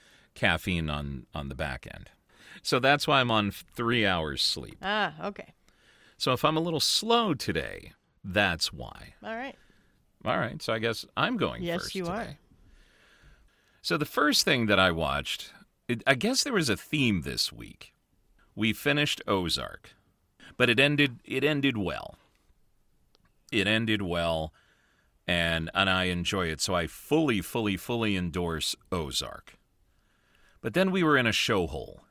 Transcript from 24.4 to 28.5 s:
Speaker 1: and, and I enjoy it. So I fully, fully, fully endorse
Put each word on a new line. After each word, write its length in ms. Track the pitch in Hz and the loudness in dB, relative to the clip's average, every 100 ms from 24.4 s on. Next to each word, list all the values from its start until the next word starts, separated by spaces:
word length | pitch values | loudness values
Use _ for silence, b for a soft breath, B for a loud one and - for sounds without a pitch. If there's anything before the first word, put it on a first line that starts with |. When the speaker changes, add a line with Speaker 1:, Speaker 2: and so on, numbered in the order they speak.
| 78 b b b b b b b - | -2 b b b b b b b -2
Speaker 1:
and, 440 | 87 85 82 80 | 0 2 0 0
and 160 | 95 98 | 2 2
I 140 | 92 | 2
enjoy 420 | 90 87 87 98 82 | 0 -2 -2 -2 -2
it. 140 | 78 | -2
So 140 | - | -2
I 120 | 90 80 | -2 -2
fully, 540 | - - 156 156 104 | -6 0 2 2 0
fully, 360 | - 120 104 92 | -2 -2 0 -2
fully 400 | - 120 110 95 | -2 -2 0 0
endorse 600 | 87 90 87 | -2 -2 -2